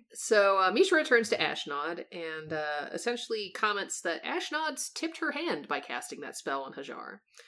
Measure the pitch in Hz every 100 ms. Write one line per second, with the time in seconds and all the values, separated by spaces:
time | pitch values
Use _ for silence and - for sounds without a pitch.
0 | _ - - 214 196 196 185 220 381 320
1 | 302 240 214 - 151 - - 143 151 170
2 | - 175 160 160 156 156 151 147 - -
3 | 240 240 - 226 196 - 214 202 - -
4 | 175 160 - 247 - 302 311 269 - -
5 | 330 - 311 285 339 160 - 139 - 123
6 | - 143 135 - - 135 135 139 139 -
7 | - - _ -